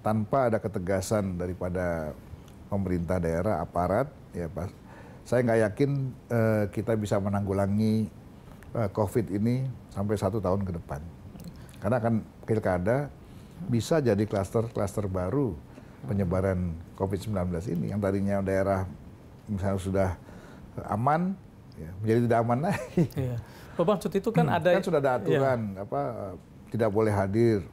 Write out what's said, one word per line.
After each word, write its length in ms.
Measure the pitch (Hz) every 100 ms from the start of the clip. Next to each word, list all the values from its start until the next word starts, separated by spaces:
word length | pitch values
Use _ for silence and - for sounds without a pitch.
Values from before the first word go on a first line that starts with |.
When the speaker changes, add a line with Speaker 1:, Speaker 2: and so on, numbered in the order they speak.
Speaker 1:
Tanpa 480 | - 110 104 139 127
ada 100 | 107
ketegasan 760 | 107 95 90 95 92 110 95 90
daripada 800 | 90 90 90 90 90 82 78 - - - - - -
pemerintah 520 | 101 95 90 85 92
daerah, 400 | 85 82 92 90
aparat, 480 | 85 87 87 101 143 - -
ya, 160 | 87 85
Pak, 240 | - 92 - - - - - -
saya 160 | 120
nggak 180 | 120 113 107
yakin, 240 | 101 143 139 135 - -
eh, 340 | 117 113 110 104
kita 240 | 107 107
bisa 240 | 113 104 107
menanggulangi, 880 | 98 101 98 98 98 104 110 110 110 - - - - - -
eh, 180 | - 104
covid 320 | 98 104 127 101
ini 380 | 98 110 123 131 113 -
sampai 240 | - 101
satu 240 | 107 98 110
tahun 240 | 90 95
ke 100 | 95
depan. 280 | 82 - 76 82 - - - - - - -
Karena 160 | 95 123
akan 160 | 113 113 - - -
pilkada 640 | 110 104 90 90 131 143 - - - - - 175
bisa 320 | 120 107 165
jadi 240 | 127 101
klaster-klaster 840 | 107 101 95 113 113 117 104 - 101
baru 520 | 92 90 135 135 82 - - - - -
penyebaran 680 | 101 95 92 95 92 90 82 -
covid 240 | - 95 98
sembilan 280 | 113 101 90
belas 180 | 85 98
ini. 240 | 123 110
Yang 100 | 101
tadinya 340 | 101 98 98 101
daerah 400 | 98 95 98 95 90 - - - - -
misalnya 320 | - 101 98 98
sudah 320 | 95 95 95 85 - - - - - - -
aman, 480 | 104 127 156 180 196 - - -
ya, 160 | - 80 92
menjadi 220 | 107 113
tidak 140 | 120 117
aman 180 | 117 120
lagi. 400 | 175 - - - 151
Speaker 2:
Iya. 240 | - 127 120 - - -
Pak 80 | -
Bamsud, 300 | 175 208 190
itu 160 | 196 196
kan 160 | 214 160
Speaker 1:
Hmm, 100 | 175
Speaker 2:
ada 120 | 165
Speaker 1:
kan 140 | 180
sudah 160 | 190 160
ada 80 | 139
Speaker 2:
Iya. 80 | 127
Speaker 1:
aturan, 420 | 180 156 135 123 110 95
apa, 240 | 101 139
eh, 340 | 139 107 101 90 - - -
tidak 180 | 110 110
boleh 220 | 101 110
hadir 480 | 101 98 104 117 107 80